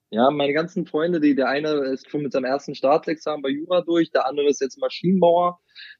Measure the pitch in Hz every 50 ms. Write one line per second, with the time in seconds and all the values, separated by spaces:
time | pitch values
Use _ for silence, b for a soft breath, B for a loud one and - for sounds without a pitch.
0 | _ _ - 107 123 135 147 147 143 143 143 151 165 175 - 190 160 - - 151
1 | 156 170 180 165 147 147 143 131 131 120 131 143 156 156 151 147 139 131 135 131
2 | - - - 151 147 135 - 143 127 127 131 139 - - 147 - - 135 143 165
3 | - - 165 151 - - 151 151 139 139 139 147 156 175 180 180 165 156 170 170
4 | 165 156 - - 123 131 143 147 143 147 139 - 139 131 - - 135 131 - -
5 | - 170 190 185 175 170 170 175 175 175 175 - B B B B B B B